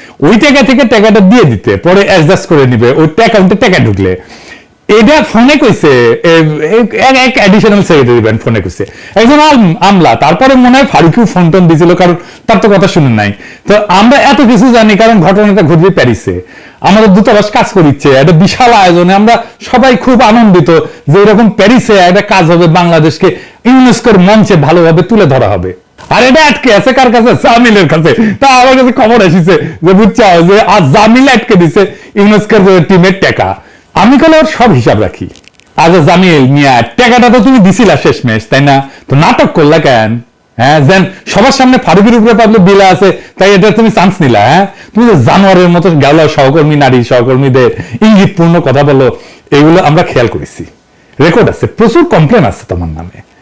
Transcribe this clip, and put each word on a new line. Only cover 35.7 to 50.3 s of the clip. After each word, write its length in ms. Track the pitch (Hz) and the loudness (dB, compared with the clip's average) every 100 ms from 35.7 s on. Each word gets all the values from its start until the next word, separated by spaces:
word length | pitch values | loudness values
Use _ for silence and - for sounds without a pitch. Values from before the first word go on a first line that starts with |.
| - | -4
আচ্ছা 220 | 170 180 | 0 2
জামিল 420 | 151 180 185 151 | 0 0 2 2
মিয়া, 400 | 131 143 139 123 | 0 0 0 0
টাকাটা 480 | 117 - 240 247 240 | -2 -2 0 2 2
তো 100 | 247 | 2
তুমি 200 | 220 262 | 2 2
দিছিলা 380 | 190 185 202 143 | 2 2 0 0
শেষমেশ, 460 | 160 - 123 110 - | -2 -4 -4 -6 -4
তাই 120 | 135 | -2
না? 200 | 143 135 135 - - | 0 0 -4 -16 -4
তো 80 | 135 | -2
নাটক 360 | 185 247 269 | 0 0 -2
করলা 240 | 175 147 160 | 0 0 2
কেন? 420 | 143 117 110 120 - _ _ - | 0 0 -2 -6 -10 _ _ -4
হ্যাঁ, 220 | 131 156 | 0 0
যেন 260 | 143 190 185 - - | 2 0 -2 -8 -6
সবার 260 | 190 262 | -2 -2
সামনে 260 | 262 254 247 | 0 0 0
ফারুকের 380 | - 180 208 233 | 0 0 2 2
উপরে 180 | 233 | 0
পাবলো 260 | 226 214 220 | 2 2 2
বিলা 280 | 180 196 190 | 2 2 2
আছে, 300 | 180 196 - - - | 2 0 -2 -12 -4
তাই 160 | 190 | 0
এটা 180 | 202 214 | 2 0
তুমি 180 | 214 226 | 0 0
চান্স 300 | 214 185 - | 0 -2 0
নিলা, 180 | 139 107 | 0 0
হ্যাঁ? 280 | 110 175 196 - - 208 | 2 0 -2 -8 -8 -2
তুমি 120 | 240 | 0
যে 160 | 165 | 2
জানোয়ারের 460 | 117 170 196 185 175 | 0 0 2 2 2
মতো 220 | 175 180 | 0 0
গেলা 360 | 151 135 160 151 | 0 0 2 0
সহকর্মী, 480 | 151 135 160 151 147 | 0 0 0 0 0
নারী 280 | 135 127 | 0 0
সহকর্মীদের 680 | 117 127 120 131 139 127 120 - - 113 | 0 -2 0 -2 0 0 0 -4 -12 -2
ইঙ্গিতপূর্ণ 580 | 220 202 196 - 165 170 | 0 2 0 0 0 0
কথা 220 | 139 139 | 0 -2
বলো, 360 | 143 135 123 - - - - | 0 0 0 -4 -18 -20 -4
এগুলো 320 | 143 156 180 | 0 2 2
আমরা 200 | 147 160 | 0 -2
খেয়াল 240 | 175 131 | -2 -4
করেছি, 380 | 117 | -4